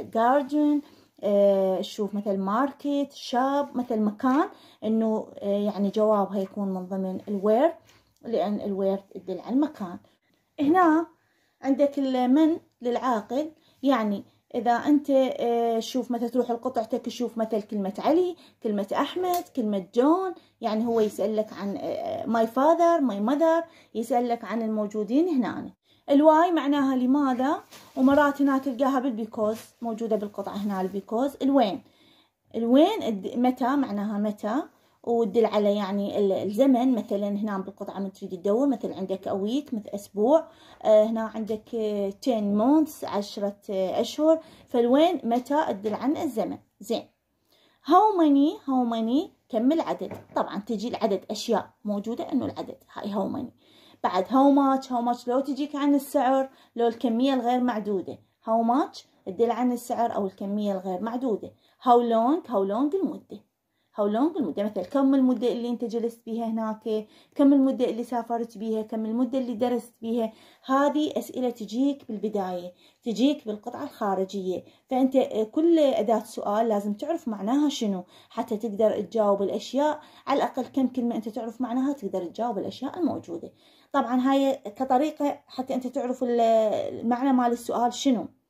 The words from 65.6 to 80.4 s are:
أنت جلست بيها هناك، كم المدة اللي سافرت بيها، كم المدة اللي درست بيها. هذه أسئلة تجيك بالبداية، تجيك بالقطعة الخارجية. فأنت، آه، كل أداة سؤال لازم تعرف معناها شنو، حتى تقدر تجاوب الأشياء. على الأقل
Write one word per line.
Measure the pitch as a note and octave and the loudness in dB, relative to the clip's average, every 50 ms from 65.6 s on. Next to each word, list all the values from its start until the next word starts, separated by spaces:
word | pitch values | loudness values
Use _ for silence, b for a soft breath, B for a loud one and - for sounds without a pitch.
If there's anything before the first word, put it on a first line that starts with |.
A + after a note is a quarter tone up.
| A#3 A#3+ | -4 -4
أنت | A#3+ A#3 B3 | -4 -4 -4
جلست | A3 G#3+ A#3 A3 A#3 A#3 - - | -4 -4 -2 -4 -4 -6 -8 -12
بيها | A3+ A3 A#3 A#3 | -8 -6 -6 -4
هناك، | A3+ A3 A3+ A3 A3 G#3+ G#3+ - A3+ G#3+ G#3+ G#3+ b b b b b b | -4 -4 -4 -4 -4 -6 -6 -6 -4 -4 -4 -4 b b b b b b
كم | - C#4+ C#4 C#4+ | 2 4 6 6
المدة | C#4 C4 C4+ A#3+ G#3 B3 | 6 4 2 2 0 -2
اللي | - A3 A3 A#3 | -2 -2 -4 -6
سافرت | - B3+ A#3 A3+ - A#3+ A#3 A#3 A3+ - G3 | -4 -4 -6 -4 -4 -4 -4 -6 -6 -10 -10
بيها، | A3+ A3+ A3 A3 | -6 -4 -4 -4
كم | G#3+ G#3+ A#3 A3 A3 | -4 -4 -6 -6 -4
المدة | A3 A3 A#3+ C4 A#3 C4+ C4+ | -2 -2 0 0 0 0 -2
اللي | B3+ A#3+ A#3+ | -4 -4 -4
درست | G#3 B3+ B3 B3 A#3 - - _ _ | -2 -2 0 0 -2 -4 -8 _ _
بيها. | A3+ A3+ A3+ A#3+ A3+ A3 B B B B B B B | -6 -4 -2 -2 -2 -4 B B B B B B B
هذه | - C4 C#4 C#4+ D4 - D4+ D4+ D4 - - | 0 2 2 2 2 2 0 -2 -2 -2 -4
أسئلة | - - - - B3+ B3 | -6 -6 -6 -4 -4 -4
تجيك | A3+ - G#3+ F#3+ G#3+ B3 C4+ C#4+ C#4 C#4+ - - | -4 -6 -10 -6 -2 0 0 0 -2 -4 -8 -10
بالبداية، | A3 G3 F3+ A3 - G3+ F#3 F#3 F3+ F3 F3+ F3+ - b b b b b b | -10 -6 -6 -4 -4 -4 -4 -4 -6 -8 -8 -10 -16 b b b b b b
تجيك | A#3+ G#3+ F#3+ B3 C#4+ D4 - - | -6 -2 2 2 2 2 0 -4
بالقطعة | A3 G#3+ G#3 - A#3+ B3 - D4 | -10 -10 -10 -10 -12 -12 -12 -12
الخارجية. | C4+ - - A3 G3+ F#3+ F#3 F#3+ F#3+ - G3 F#3 F#3 F3 E3+ - b b b b b | -12 -8 -4 -4 -2 -2 -2 -4 -4 -6 -6 -4 -4 -6 -6 -8 b b b b b
فأنت، | C4 B3+ C4+ C4 C4+ | 0 2 2 4 4
آه، | C4 - - - G#3 A3 | 2 2 2 0 -4 -4
كل | A3 - D#4 D#4+ E4+ E4+ D#4+ | -2 0 2 4 4 6 6
أداة | D4 C4+ - - G#3+ G#3 A3+ G#3+ - | 4 4 2 2 2 2 0 0 -2
سؤال | - - - - G3+ G3+ A3 A#3 A#3 | -6 -10 -8 -4 -2 0 0 0 0
لازم | G#3+ G3+ G3+ G#3 G3+ | 0 0 -2 -4 -6
تعرف | - D4 C#4+ E4+ E4 - A#3 | -4 -4 -4 -4 -4 -4 -6
معناها | G#3+ G3 F#3+ G#3+ B3+ C#4+ D4+ C#4+ | -8 -6 -4 -2 0 2 2 0
شنو، | - - A#3 G3+ G3 F3+ F3+ b b b b b | 0 -2 -2 -2 -2 -4 -6 b b b b b
حتى | b A3+ A3 - A3 G#3 | b -8 -6 -4 -4 -6
تقدر | A#3 A3+ G3+ G3 A3 G#3+ - - | -4 -4 -2 2 2 2 2 0
تجاوب | G3+ - - A3+ G#3+ G3+ G3+ G3 | -4 -4 -2 0 2 2 2 2
الأشياء. | G3+ F#3 - A3+ - - - C4 D4 D4+ D4+ - B B B B B - | 0 -2 -4 -6 -8 -4 -2 0 0 0 0 -2 B B B B B -2
على | C4+ | 0
الأقل | C4+ | 0